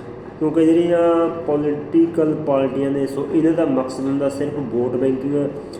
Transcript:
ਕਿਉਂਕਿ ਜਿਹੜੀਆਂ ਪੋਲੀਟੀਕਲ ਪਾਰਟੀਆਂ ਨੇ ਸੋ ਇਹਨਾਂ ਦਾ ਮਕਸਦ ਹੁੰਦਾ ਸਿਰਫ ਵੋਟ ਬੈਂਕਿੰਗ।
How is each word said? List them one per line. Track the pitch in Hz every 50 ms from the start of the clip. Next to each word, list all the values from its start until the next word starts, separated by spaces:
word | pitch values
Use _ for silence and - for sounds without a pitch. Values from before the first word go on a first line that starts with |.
| - - - - - - - -
ਕਿਉਂਕਿ | 156 151 151 165 160
ਜਿਹੜੀਆਂ | 160 165 175 175 175 170 170 170 170 170 165 165 160 165 165 -
ਪੋਲੀਟੀਕਲ | 151 147 147 147 147 147 147 147 - - 165 165 165 - 160 156 156 151 143 151
ਪਾਰਟੀਆਂ | 143 139 135 135 131 123 135 139 139
ਨੇ | 139 143 135
ਸੋ | 135 - 139 143 - -
ਇਹਨਾਂ | 160 156 165
ਦਾ | 160 165 165
ਮਕਸਦ | 147 135 131 131 - - 135
ਹੁੰਦਾ | 131 135 139 139 143 139
ਸਿਰਫ | - 139 147 147 147
ਵੋਟ | 151 135 113 110 120 123 123
ਬੈਂਕਿੰਗ। | 120 123 135 131 131 131 - 143 147 143 143 143 - - - - -